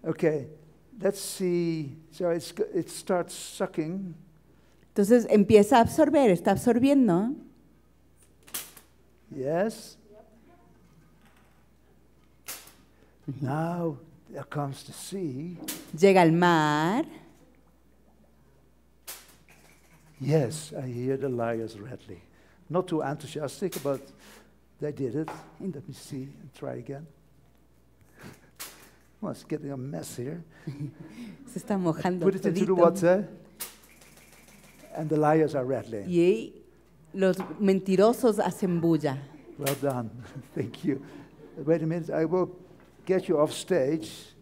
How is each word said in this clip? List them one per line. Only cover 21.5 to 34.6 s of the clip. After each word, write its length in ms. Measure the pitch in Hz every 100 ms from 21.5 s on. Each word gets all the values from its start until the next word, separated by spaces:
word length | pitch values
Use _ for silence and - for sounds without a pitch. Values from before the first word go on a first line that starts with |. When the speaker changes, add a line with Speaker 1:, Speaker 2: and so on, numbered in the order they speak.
| 113 110 107
Speaker 1:
rattling. 420 | 107 120 - 87 _ _ _ _ _
Not 180 | 170 180
too 140 | 156
enthusiastic, 800 | 139 151 131 147 147 - 190 170
but 180 | 143 135 - - - - _ _ _ _
They 120 | 147
did 220 | 139 131
it. 140 | 131 156 - - -
Let 280 | 190 143 127
me 60 |
see 300 | 131 - 131 135 143
and 80 | 156
try 220 | - 139
again. 300 | 123 120 139 160
<laughs> 40 | _ _ _ _ _ _ _ _ _ _ - - - _ _ - - - _ _ _
Well, 120 | 220
it's 100 | -
getting 260 | - 151 143
a 60 |
mess 400 | 139 131 165 -
here. 260 | - 123 170 165 -
Speaker 2:
<laughs> 0 | - 139 147 - - 226 233 165
Se 140 | - 185
está 180 | - 202
mojando 440 | 175 156 180 180
Speaker 1:
Put 140 | 180
it 100 | 190
into 200 | 202 175
the 60 | -
Speaker 2:
todito. 60 | 185
Speaker 1:
water. 500 | 170 190 175 190 - - - - - - - - - - - - - -